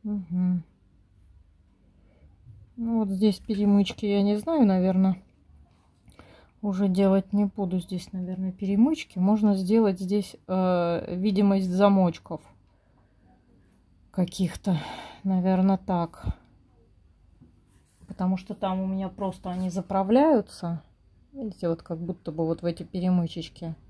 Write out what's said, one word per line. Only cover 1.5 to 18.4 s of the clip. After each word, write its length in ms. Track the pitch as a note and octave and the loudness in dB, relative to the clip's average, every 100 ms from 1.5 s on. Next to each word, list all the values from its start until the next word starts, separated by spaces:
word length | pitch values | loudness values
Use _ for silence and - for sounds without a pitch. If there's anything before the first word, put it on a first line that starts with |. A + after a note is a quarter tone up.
| _ _ _ _ _ _ _ - _ - - - - | _ _ _ _ _ _ _ -20 _ -20 -20 -20 -8
Ну, 220 | A#3 A#3 | -2 0
вот 100 | G#3 | 0
здесь 300 | F#3+ G#3+ F#3+ | 2 2 0
перемычки, 680 | - G3+ G#3 G3+ G3 - G#3 | -4 0 4 4 4 -2 -2
я 160 | G3+ | 2
не 140 | G3+ G#3 | 2 0
знаю, 300 | G#3+ E4 A3+ | 0 4 4
наверное, 500 | F#3 F#3 F#3 F#3+ F#3 - _ _ - - _ _ _ _ _ - - _ _ | 4 2 4 2 0 -8 _ _ -20 -20 _ _ _ _ _ -20 -20 _ _
уже 280 | G#3 F#3+ G3+ | -6 -2 0
делать 440 | F#3 G3 F#3+ F#3+ | 2 4 2 2
не 140 | G3+ G3+ | 0 0
буду. 340 | - F#3+ F#3 | -2 -4 -4
Здесь, 320 | E3+ F3+ - | -4 -10 -8
наверное, 400 | F#3 F3+ F#3 F#3+ | -10 -8 -6 -6
перемычки. 680 | F#3 G3 G3+ B3 D#4+ - - | -6 -2 4 4 4 -6 0
Можно 360 | F#3 G#3+ G#3 | 2 4 2
сделать 440 | G3 F#3 A3+ G#3+ F#3 | 2 2 2 2 0
здесь, 360 | F#3 G#3 F#3+ - - | -2 -2 -4 -12 -6
э, 680 | F#3 F#3 F3+ E3+ E3+ - F3+ | 0 2 2 0 -2 -4 -4
видимость 540 | G3 G3 G#3 G3 F#3+ | -2 2 4 2 0
замочков 680 | F3+ G3+ G3 F3+ E3 - E3+ - _ _ _ _ _ _ _ _ _ _ _ _ _ _ _ _ | 4 4 6 4 0 -10 -16 -16 _ _ _ _ _ _ _ _ _ _ _ _ _ _ _ _
каких-то, 640 | - F3 - F#3 - - E3 - - - - | -4 -4 -2 -4 -4 -2 -2 -4 -14 -16 -10
наверное, 540 | F#3+ F#3+ F3+ F#3 F#3+ F#3+ | -4 0 2 2 2 2
так. 580 | - F3+ E3+ - - - _ _ _ _ _ _ _ _ _ _ - _ _ _ _ _ - | -2 -4 -4 -6 -8 -8 _ _ _ _ _ _ _ _ _ _ -20 _ _ _ _ _ -20
Потому 240 | - F#3 | -4 -2
что 180 | F#3 | -2